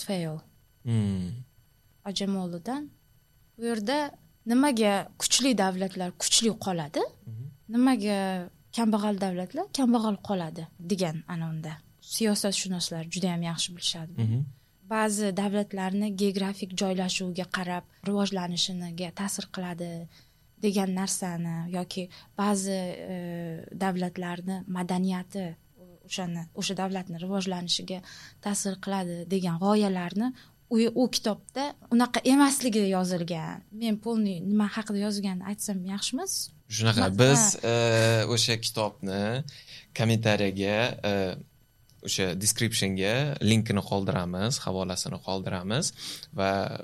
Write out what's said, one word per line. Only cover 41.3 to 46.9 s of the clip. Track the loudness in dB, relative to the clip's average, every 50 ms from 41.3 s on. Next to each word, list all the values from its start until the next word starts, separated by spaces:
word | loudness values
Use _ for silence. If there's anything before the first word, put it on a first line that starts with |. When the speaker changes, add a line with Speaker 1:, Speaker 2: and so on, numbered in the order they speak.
| -4 -6 -12 -18 _ _ _ _ _ _ _ _ -20 -14 -8
Speaker 2:
o'sha | -6 -2 0 0 0 0
descriptionga | 0 0 0 2 2 0 0 2 0 0 0 0 2 2 2 2 2 0 -2 -2 2 4 6
linkini | 6 6 6 2 0 0 0 0
qoldiramiz, | -2 0 0 0 0 0 -2 -2 -2 -2 -2 -2 -2 -2 -2
havolasini | -2 -2 -2 -2 -2 -4 -4 -4 -6 -6 -8 -4
qoldiramiz | -4 -4 -2 -2 -4 -4 -4 -2 -2 -2 0 -2 -2 -6 -8 -12 -12 -12 -12 -14 -10 -4 0
va | 2 2 2 2 0 -2 -4 -4 -2 -2